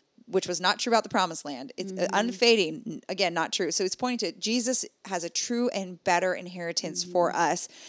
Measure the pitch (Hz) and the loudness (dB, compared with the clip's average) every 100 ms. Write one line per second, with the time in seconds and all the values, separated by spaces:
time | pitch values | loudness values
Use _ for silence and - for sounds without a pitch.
0 | _ _ - 190 175 170 180 - 247 226 | _ _ -4 -2 0 0 0 0 2 2
1 | 208 214 180 160 147 127 135 - 190 185 | 2 0 0 -2 -6 -8 -10 -10 -8 -2
2 | 180 202 233 - 233 226 160 156 - - | 0 2 0 4 6 6 4 -2 -8 -8
3 | - 185 180 170 156 - 170 - 185 - | -6 0 0 0 0 0 0 0 -2 -2
4 | 247 240 180 180 214 247 233 247 - _ | -4 -2 -4 -4 0 0 2 0 -2 _
5 | - 180 170 - - 240 240 196 185 180 | -6 -6 -4 -4 -2 0 0 -2 -6 -4
6 | 190 175 185 - 180 180 170 170 180 175 | 2 2 2 -2 -6 -6 -4 -4 -4 -6
7 | 175 175 170 - 160 175 - - | -2 2 2 4 2 2 -4 -10